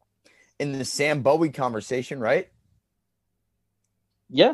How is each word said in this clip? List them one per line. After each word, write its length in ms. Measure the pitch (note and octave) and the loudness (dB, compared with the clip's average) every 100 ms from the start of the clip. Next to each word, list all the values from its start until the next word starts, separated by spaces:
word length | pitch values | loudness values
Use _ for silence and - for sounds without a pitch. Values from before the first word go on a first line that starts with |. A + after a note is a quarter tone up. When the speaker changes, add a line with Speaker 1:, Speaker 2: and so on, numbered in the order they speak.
| _ _ _ _ _ - | _ _ _ _ _ -8
Speaker 1:
in 120 | C#3+ | -6
the 140 | C3+ B2 | -6 -6
Sam 360 | - D3 D3 | -2 0 2
Bowie 280 | C3+ D#3+ D#3+ | 2 2 2
conversation, 680 | C#3+ B2+ A2 - B2+ B2 C#3 | -2 -4 -4 -4 -6 -6 -4
right? 300 | A2+ D#3+ F3+ _ _ _ _ _ _ _ _ _ _ _ _ _ _ _ _ _ - | 0 0 -2 _ _ _ _ _ _ _ _ _ _ _ _ _ _ _ _ _ -2
Speaker 2:
Yeah, 240 | C3 A#3 | 4 4